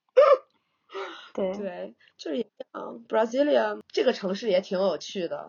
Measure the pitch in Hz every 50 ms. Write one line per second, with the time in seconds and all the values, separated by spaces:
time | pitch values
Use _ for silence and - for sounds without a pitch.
0 | _ _ - 494 587 554 554 - - _ _ _ _ _ _ _ _ _ - 392
1 | 381 370 - - - - - - 202 185 190 202 202 190 175 180 185 208 233 _
2 | _ _ _ - - 349 294 254 214 _ _ - - _ - - - - - 233
3 | 233 - - 220 226 233 233 269 294 294 277 240 220 214 208 214 - _ - -
4 | - 254 226 - 202 180 196 202 240 220 180 185 190 - 196 180 196 190 156 147
5 | - - - 202 170 151 147 143 -